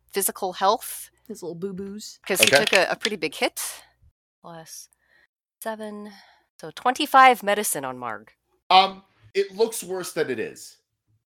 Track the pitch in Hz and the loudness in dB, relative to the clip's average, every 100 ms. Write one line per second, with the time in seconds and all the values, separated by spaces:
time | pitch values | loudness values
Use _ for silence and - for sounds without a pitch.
0 | _ 196 190 - 190 180 196 214 - - | _ -4 -4 -4 -6 0 2 2 -2 -14
1 | - _ - 202 170 170 196 185 196 208 | -16 _ -18 -14 -12 -8 -8 -8 -12 -12
2 | - - - 190 - 143 214 196 170 - | -16 -12 -4 2 4 4 4 2 2 -2
3 | 190 208 160 - 247 - - - - _ | -4 -4 -6 -4 -4 -4 -10 -12 -20 _
4 | _ _ _ _ 175 165 160 - - _ | _ _ _ _ -20 -20 -18 -20 -20 _
5 | _ _ _ _ _ - 226 220 214 208 | _ _ _ _ _ -14 -12 -10 -12 -14
6 | 208 196 - _ _ _ 165 - 247 262 | -16 -20 -20 _ _ _ -16 -4 -2 -2
7 | 294 269 262 240 196 202 208 156 135 127 | 4 8 8 8 2 0 0 -4 -6 -8
8 | 123 104 113 _ _ _ - 185 196 190 | -8 -10 -14 _ _ _ 4 6 6 0
9 | - _ - 190 196 190 226 - 180 185 | -20 _ -8 -4 -2 0 -2 -2 -8 -8
10 | 170 170 139 113 82 - - - _ _ | -6 -2 -2 -2 -6 -10 -20 -20 _ _
11 | _ _ | _ _